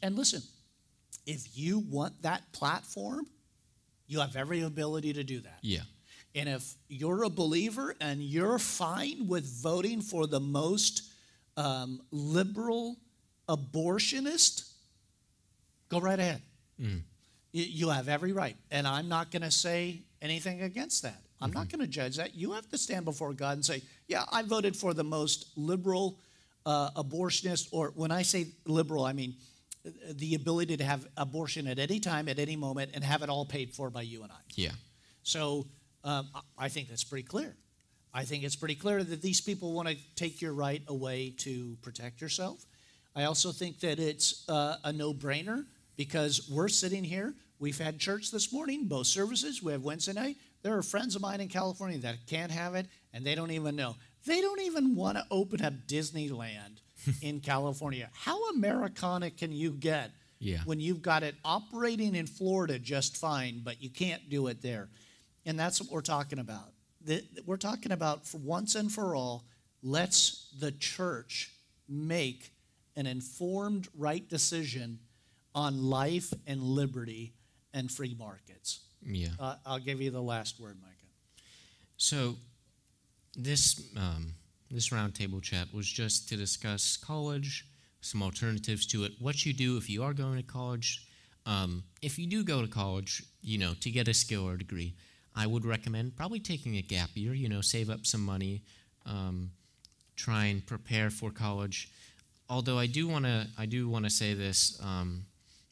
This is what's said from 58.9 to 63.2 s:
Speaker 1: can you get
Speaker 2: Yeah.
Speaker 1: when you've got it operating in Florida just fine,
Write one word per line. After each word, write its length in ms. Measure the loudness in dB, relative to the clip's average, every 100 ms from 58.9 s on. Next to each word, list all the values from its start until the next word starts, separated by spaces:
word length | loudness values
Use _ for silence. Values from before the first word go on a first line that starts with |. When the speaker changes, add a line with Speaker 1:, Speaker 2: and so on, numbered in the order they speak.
| -2 0 0 -2
Speaker 1:
can 220 | -4 -4
you 200 | 0 -2
get 400 | 0 0 0 -2 -10 -20 _
Speaker 2:
Yeah. 220 | -2 0 0
Speaker 1:
when 140 | 0
you've 220 | 0 0
got 200 | 4 4
it 120 | 2 -2 0
operating 680 | 0 0 -2 0 2 2 2
in 100 | -2
Florida 520 | -2 2 4 2 0
just 380 | 0 0 0
fine, 440 | 0